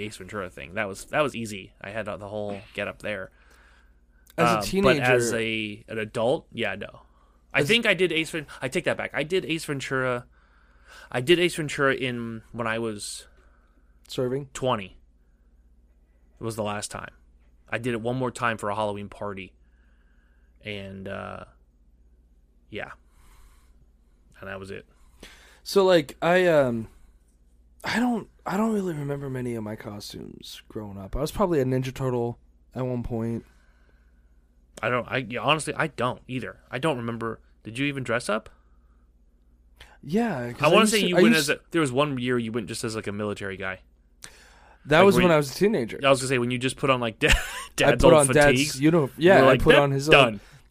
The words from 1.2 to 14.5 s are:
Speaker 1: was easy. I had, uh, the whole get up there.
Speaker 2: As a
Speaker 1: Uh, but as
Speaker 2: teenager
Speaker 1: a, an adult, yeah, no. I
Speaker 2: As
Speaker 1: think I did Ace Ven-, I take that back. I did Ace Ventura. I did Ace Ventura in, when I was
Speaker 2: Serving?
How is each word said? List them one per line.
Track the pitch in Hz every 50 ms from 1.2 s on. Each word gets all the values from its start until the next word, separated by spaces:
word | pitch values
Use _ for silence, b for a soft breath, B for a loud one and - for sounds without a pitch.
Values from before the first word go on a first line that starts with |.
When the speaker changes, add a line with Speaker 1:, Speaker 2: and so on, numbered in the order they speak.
Speaker 1:
was | 151 131 -
easy. | 113 117 107 104 95 92 - _ _
I | - 98
had, | 104 113 104 104
uh, | 92
the | 85 101
whole | 98 104 107 104 104 101 98 98 - -
get | 101 101 98
up | - -
there. | - 104 107 95 92 - b b b b b b b b b b b b b b _ _ _ _ _ - -
Speaker 2:
As | - 196
a | 117
Speaker 1:
Uh, | 113
but | 107 101 - 185 190 196 - - 147
as | 131 127 127 123 120 117
Speaker 2:
teenager | 120
Speaker 1:
a, | 117 113 113 110 110 107 104 104 107 -
an | - 110 110
adult, | 107 107 - 117 113 120 147 165 - _
yeah, | - 113 110 101 98
no. | 101 104 - - - - _ _ _ _ _ _ _ _ _ -
I | 139
Speaker 2:
As | 147
Speaker 1:
think | 143 220 240 226
I | 220 190
did | 165 185 175
Ace | 151 160 160 -
Ven-, | - 165 143 B B B
I | -
take | 131 - 180 151
that | 139 117
back. | - 104 98 -
I | 127 151
did | 151 185 190 -
Ace | 127 160 160 -
Ventura. | - 147 135 127 - 139 131 127 127 123 120 123 - b b b b b b b b b b b b b b b b
I | - 123
did | 131 135 175 165
Ace | 180 170 -
Ventura | - 156 139 - - 143 135 131
in, | - 131 127 123 120 117 113 113 110 - -
when | - 113 117
I | 113 110 113
was | 117 113 107 101 - - - - - - _ _ _ _ _ _ _ _ _ _ _ _ _ _ _
Speaker 2:
Serving? | - - - 127 123 127 139 143 135